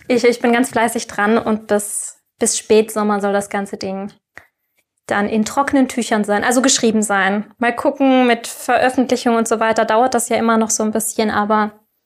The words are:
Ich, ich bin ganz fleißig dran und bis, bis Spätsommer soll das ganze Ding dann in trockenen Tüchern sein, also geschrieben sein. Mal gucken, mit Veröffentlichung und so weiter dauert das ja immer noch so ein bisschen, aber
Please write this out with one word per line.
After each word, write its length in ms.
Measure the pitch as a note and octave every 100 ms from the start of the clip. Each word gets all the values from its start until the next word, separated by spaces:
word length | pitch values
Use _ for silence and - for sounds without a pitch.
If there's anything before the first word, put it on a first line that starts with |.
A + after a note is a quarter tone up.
| -
Ich, 160 | A#3+
ich 160 | A#3+ A#3
bin 140 | A#3+
ganz 160 | A#3 B3+
fleißig 380 | A3+ A3+ A3+ -
dran 320 | - G3+ A3+
und 260 | - G#3+ -
bis, 520 | G#3 - - - - _ -
bis 220 | A3+ -
Spätsommer 600 | - G#3+ A3 G#3+ G#3 G3+
soll 120 | G3+
das 160 | G3+ G3+
ganze 280 | G3+ G3+ G#3
Ding 340 | G3 F#3+ G#3 - _ - _ _ _ _ _ _ -
dann 200 | G#3 G3+
in 180 | A3 G#3+
trockenen 420 | C#4+ C#4 C#4 C4
Tüchern 360 | B3 G#3+ G#3+
sein, 200 | G#3 G3+
also 180 | B3+ B3+
geschrieben 400 | C4 - A3+ G#3+
sein. 500 | G#3 G3 F#3+ G#3 - -
Mal 180 | A#3+ A#3+
gucken, 520 | D4 C#4+ C4+ B3+ B3
mit 180 | A#3 -
Veröffentlichung 880 | - - A#3+ B3+ B3+ G#3+ A#3+ A#3+ A3+
und 120 | A3+
so 120 | A3
weiter 240 | A3+ A3
dauert 300 | A3 A3 C4
das 160 | A#3+ -
ja 80 | A3
immer 200 | A3+ A3+
noch 120 | A3+
so 140 | -
ein 80 | G#3+
bisschen, 400 | A3+ - - G#3+
aber 400 | G#3 G#3 G#3+ G#3+ - _ _